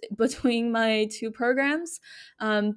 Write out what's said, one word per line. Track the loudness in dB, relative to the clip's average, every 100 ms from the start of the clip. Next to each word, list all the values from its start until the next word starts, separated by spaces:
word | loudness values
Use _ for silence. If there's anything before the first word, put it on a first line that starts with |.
| -8
<laughs> | 0
between | 0 2 0 2 0
my | 2 2 2 0
two | -2 -8
programs. | -2 0 2 2 0 -4 -12 -16 -20 -18 -6
Um, | 0 2 0